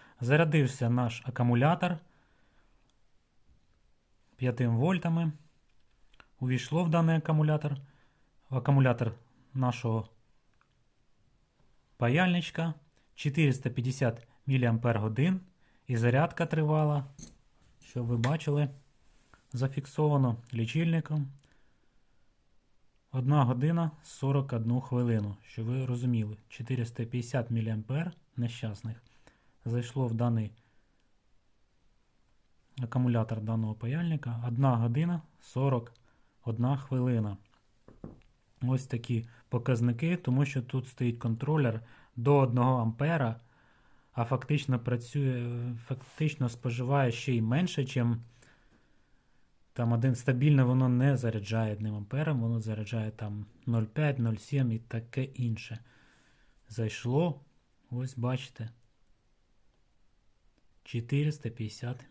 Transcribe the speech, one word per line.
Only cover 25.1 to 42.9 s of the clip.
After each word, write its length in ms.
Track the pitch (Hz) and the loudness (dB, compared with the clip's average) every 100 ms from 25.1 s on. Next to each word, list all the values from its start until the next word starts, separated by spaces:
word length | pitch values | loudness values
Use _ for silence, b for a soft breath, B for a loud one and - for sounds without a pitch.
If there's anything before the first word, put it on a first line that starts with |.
| 110 104 101 | 0 -2 -8
Щоб 220 | - - 113 | -12 -8 -4
ви 200 | 131 131 | -4 -2
розуміли, 520 | 123 127 117 104 104 _ | -2 0 0 -2 -6 _
чотириста 560 | - 117 123 117 - 113 | -14 -6 -4 -4 -6 -6
п'ятдесят 460 | 123 117 131 117 | -6 -4 -4 -2
міліампер 600 | 113 110 107 107 139 170 - _ - | -2 -2 -4 -4 -4 -4 -10 _ -6
нещасних 640 | 117 - 110 101 110 110 - _ - _ _ _ 113 | -6 -4 -8 -8 -10 -12 -16 _ -20 _ _ _ -4
зайшло 420 | 120 120 139 123 | -4 -4 -4 -2
в 60 | |
даний 380 | 113 120 113 107 - _ _ _ _ _ _ _ _ _ _ _ _ _ _ _ _ _ _ _ _ _ - | 0 0 0 -2 -8 _ _ _ _ _ _ _ _ _ _ _ _ _ _ _ _ _ _ _ _ _ -10
акумулятор 600 | 120 127 123 117 113 107 | -4 0 2 2 0 -4
даного 320 | 107 113 110 | -2 -2 -2
паяльника. 680 | 107 113 151 170 151 120 117 120 | -4 -6 -4 -2 -2 -4 -6 -4
Одна 300 | 117 139 117 | 0 2 2
година 440 | 117 127 170 170 - _ | 2 0 0 -2 -6 _
сорок 520 | - 127 135 127 117 - _ _ _ _ | -10 -2 0 0 -4 -16 _ _ _ _
одна 340 | 120 110 123 139 | -8 -2 0 -2
хвилина. 600 | - 131 123 117 107 101 - _ _ _ - - - - _ _ _ _ | -2 -2 0 0 -2 -6 -14 _ _ _ -20 -18 -18 -18 _ _ _ _
Ось 240 | 123 131 135 | -2 -2 -2
такі 420 | 117 117 117 117 b _ | -8 -4 -4 -4 b _
показники, 680 | 123 127 120 120 120 165 175 | -4 0 2 2 0 0 -2
тому 280 | - 127 147 | 0 2 2
що 160 | 131 | -2
тут 260 | 117 131 131 | -4 -6 -6
стоїть 300 | - 120 117 | -4 -4 -2
контролер 640 | 117 113 135 156 127 110 b b b 120 | -4 -2 0 0 0 -2 b b b -4
до 220 | 120 143 | 2 4
одного 440 | 131 123 123 127 | 4 4 4 2
ампера, 580 | 113 | 0